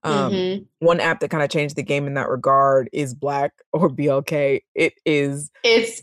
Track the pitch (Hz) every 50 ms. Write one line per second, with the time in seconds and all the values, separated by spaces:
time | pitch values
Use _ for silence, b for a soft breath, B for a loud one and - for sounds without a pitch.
0 | - 160 151 143 139 123 196 185 185 185 190 202 190 _ _ _ 160 165 170 170
1 | - 165 165 - - - - 160 147 139 - 160 147 143 147 - 131 - 143 143
2 | 143 139 139 139 131 - 131 127 120 135 135 135 139 135 135 135 127 - - -
3 | 147 131 123 147 - 143 143 139 139 147 _ _ _ _ - 160 180 165 135 120
4 | 143 147 135 139 135 - 160 147 143 139 139 120 _ _ _ - 165 156 _ _
5 | _ 160 151 147 143 139 139 143 147 - _ _ - 233 226 233 226 - - -